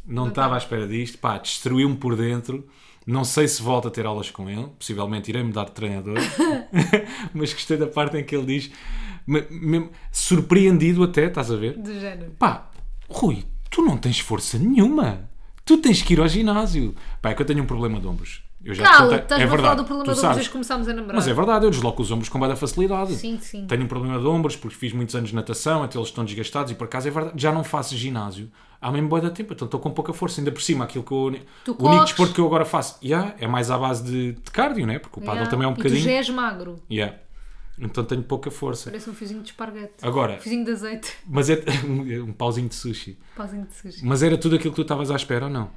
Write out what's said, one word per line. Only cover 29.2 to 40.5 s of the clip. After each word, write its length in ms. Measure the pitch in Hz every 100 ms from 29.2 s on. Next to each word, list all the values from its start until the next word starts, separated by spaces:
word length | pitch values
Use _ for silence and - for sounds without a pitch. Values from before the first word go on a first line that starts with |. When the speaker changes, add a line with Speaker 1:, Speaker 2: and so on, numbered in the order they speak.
Speaker 1:
da 80 | 170
tempo, 240 | 175 214
então 120 | 175 120
estou 140 | 135
com 120 | 151
pouca 200 | 135 156
força. 300 | 160 175 -
Ainda 100 | 143
por 100 | 135
cima, 220 | - 143 117
aquilo 180 | 127
que 80 | 117
eu, 200 | 135 135 131 - - -
Speaker 2:
Tu 60 |
Speaker 1:
o 0 |
único 60 | 226
Speaker 2:
corres. 280 | 135 175 208
Speaker 1:
desporto 280 | - 180
que 80 | 175
eu 40 | 165
agora 200 | 160 156
faço, 320 | 160 - -
yeah, 300 | 131 165 202 202
é 80 | 117
mais 240 | 123 120
à 60 | 127
base 260 | 131 120
de, 280 | 123 127 123
de 180 | 117 -
cardio, 340 | - 277 233 113
né? 140 | 127
Porque 200 | - -
o 20 |
pádel 140 | - 220
Speaker 2:
Yeah. 80 | 226
Speaker 1:
também 140 | 127 131
é 20 |
um 20 |
Speaker 2:
E 40 | 120
tu 20 |
Speaker 1:
bocadinho 240 | 135 143
Speaker 2:
já 80 | 202
és 180 | 254 247
magro. 460 | 254 240 185 175 170 -
Speaker 1:
Yeah. 240 | 107 104 - - - - - - -
Então 240 | 117 -
tenho 200 | 113 123
pouca 260 | 117 131 147
força. 400 | - 135 117 120
Speaker 2:
Parece 180 | 151 226
um 40 |
fiozinho 280 | 208 202 214
de 60 | 208
esparguete. 420 | - 226 208 208 -
Speaker 1:
Agora 320 | 123 131 113
Speaker 2:
Um 60 | 95
fiozinho 260 | 220